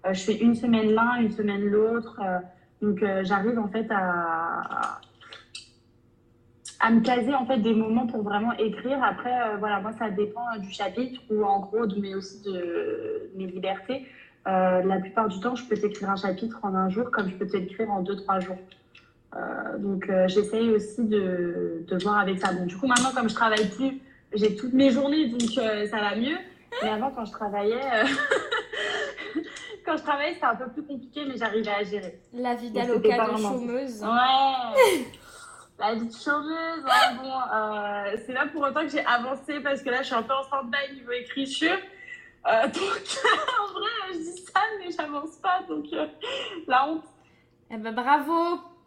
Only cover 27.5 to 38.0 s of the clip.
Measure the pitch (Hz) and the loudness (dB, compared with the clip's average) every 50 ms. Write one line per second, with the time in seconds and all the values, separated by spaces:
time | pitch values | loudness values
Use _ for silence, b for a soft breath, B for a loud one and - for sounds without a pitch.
27.5 | 196 202 202 208 233 247 269 269 240 214 - 269 277 - 587 554 554 - - - | -2 0 0 0 0 0 -2 0 2 2 2 2 2 0 0 0 0 0 0 -2
28.5 | - 392 427 - - 587 622 - - 359 294 - - - - 427 440 311 B B | -4 -4 -4 -6 -6 -4 -4 -2 -2 -4 -4 -6 -6 -10 -12 -6 -6 -6 B B
29.5 | B B B B 440 381 - 359 311 302 - 302 285 285 294 330 339 - 302 254 | B B B B -14 -10 -4 -4 -4 -2 0 0 0 0 0 -2 -2 0 0 0
30.5 | 226 - 254 247 - 302 - - 285 233 - - - 294 294 277 254 214 226 220 | 0 0 -4 -10 -8 -10 -10 -8 -10 -10 -10 -12 -10 -8 -6 -6 -6 -4 -4 0
31.5 | 196 220 214 208 202 202 208 185 202 202 190 180 - - _ _ - 240 247 247 | 0 0 0 0 0 -2 -2 -2 -4 -6 -6 -8 -14 -14 _ _ -8 -4 -2 -2
32.5 | 240 220 233 240 214 240 240 247 233 214 - 220 240 240 226 240 240 226 214 202 | -2 -2 -4 -4 -2 -2 0 2 2 6 6 6 6 6 4 2 2 0 0 0
33.5 | 190 247 240 240 240 254 277 262 233 208 208 214 233 240 247 262 262 269 269 269 | 0 -2 -2 -2 -4 -4 -4 -4 -8 -6 -2 2 4 4 6 6 6 6 6 4
34.5 | 392 381 370 - - 539 508 415 381 302 247 - - - - - - - - - | 2 0 -2 2 6 8 8 8 6 2 -2 -6 -12 -18 -20 -20 -20 -20 -20 -20
35.5 | - - - _ _ - - 214 226 226 226 226 - - - 302 294 302 294 302 | -20 -20 -20 _ _ -2 0 0 0 0 -4 -6 -8 -8 -2 0 0 0 0 -2
36.5 | 320 330 330 330 330 320 269 262 254 - - 247 240 240 262 269 262 262 254 - | -4 -4 -4 -4 -4 -4 0 2 4 6 6 4 2 -2 -8 -6 -4 -4 -4 -2
37.5 | 214 220 214 214 214 208 208 208 208 202 | 0 -2 0 -2 -2 -4 -4 -4 -4 -4